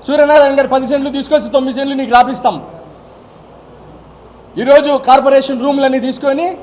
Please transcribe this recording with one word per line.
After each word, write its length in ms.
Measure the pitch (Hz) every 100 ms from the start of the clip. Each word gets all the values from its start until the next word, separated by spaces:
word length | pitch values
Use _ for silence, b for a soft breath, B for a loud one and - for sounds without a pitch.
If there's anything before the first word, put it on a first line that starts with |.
| -
సూర్యనారాయణ 520 | 294 285 302 277 277
గారు 100 | 269
పది 180 | 262 262
సెంట్లు 240 | 277 277
తీసుకొచ్చి 380 | 277 269 302 220
తొమ్మిది 300 | 247 262 240
సెంట్లు 160 | 277
నీకు 180 | 269 254
రాపిస్తాం. 500 | 240 247 262 247 170 - - - - - - - - - - - - - - - - - - - 160
ఈరోజు 400 | 247 285 285 277 269
కార్పొరేషన్ 560 | 262 262 269 269 262
రూమ్లన్నీ 360 | 262 277 269 262
తీసుకొని 580 | 247 254 285 277 339 370